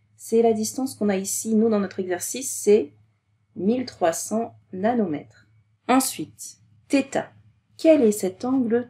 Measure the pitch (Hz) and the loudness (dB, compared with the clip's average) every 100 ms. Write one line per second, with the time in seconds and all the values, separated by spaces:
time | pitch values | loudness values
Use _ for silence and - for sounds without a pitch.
0 | _ _ - 226 233 220 214 - 262 - | _ _ -2 2 4 2 -2 -4 -6 -4
1 | 208 190 196 - 220 214 226 208 190 - | -2 -2 -4 -6 0 2 2 0 -2 -6
2 | 180 175 - 240 254 - 208 214 - - | -6 -6 -6 -8 -8 -2 4 4 2 -10
3 | _ _ _ _ _ 165 190 254 254 - | _ _ _ _ _ -6 -2 -2 -4 -2
4 | 170 165 - 220 233 - _ 185 214 240 | -2 -2 -4 -4 -6 -10 _ -4 -2 0
5 | 185 147 - _ _ _ _ _ - 254 | -2 -4 -10 _ _ _ _ _ 2 2
6 | - - 151 - - - _ _ - 277 | 2 -4 -12 -14 -20 -20 _ _ -2 -2
7 | - - - - _ _ _ - 320 302 | 0 -4 -6 -12 _ _ _ 0 4 6
8 | 220 208 185 - 247 269 226 240 | 6 2 -4 -4 -2 -2 0 0